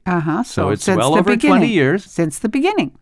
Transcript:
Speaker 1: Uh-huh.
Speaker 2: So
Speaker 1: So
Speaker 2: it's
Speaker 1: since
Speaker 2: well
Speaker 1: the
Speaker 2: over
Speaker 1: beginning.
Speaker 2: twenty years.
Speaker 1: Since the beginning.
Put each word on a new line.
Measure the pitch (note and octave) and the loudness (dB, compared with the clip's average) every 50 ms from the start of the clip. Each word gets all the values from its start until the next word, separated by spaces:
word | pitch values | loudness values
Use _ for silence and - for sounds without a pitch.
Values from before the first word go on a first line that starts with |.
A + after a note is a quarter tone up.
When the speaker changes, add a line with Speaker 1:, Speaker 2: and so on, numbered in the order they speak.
| - | -6
Speaker 1:
Uh-huh. | F#3+ F3+ F3 D3+ D#3+ D#3 G#3+ A#3+ | -4 -2 -2 -2 -2 -4 -4 -4
Speaker 2:
So | - - - F#2+ | -6 -4 -4 -2
Speaker 1:
So | F#2+ | -2
Speaker 2:
it's | G#2 G2 - | -2 -2 0
Speaker 1:
since | - - A2 | 0 0 2
Speaker 2:
well | A#2 C3+ D#3 | 2 2 2
Speaker 1:
the | G#3+ | 2
Speaker 2:
over | F3+ F#3 | 2 2
Speaker 1:
beginning. | - A#3 D4+ D4 C#4+ B3 | 0 2 2 2 4 4
Speaker 2:
twenty | - A#3+ A3 | 4 2 2
years. | E3+ C3+ C3 E3 G3 - | 2 2 2 0 -2 -4
Speaker 1:
Since | - - - E3+ D#3+ - - | -8 -4 -4 -4 -4 -4 -6
the | - A3 | -6 -4
beginning. | A3 C4+ C#4+ F#4 G#4+ G4 - - - - | -2 0 -2 0 0 -2 -4 -4 -6 -6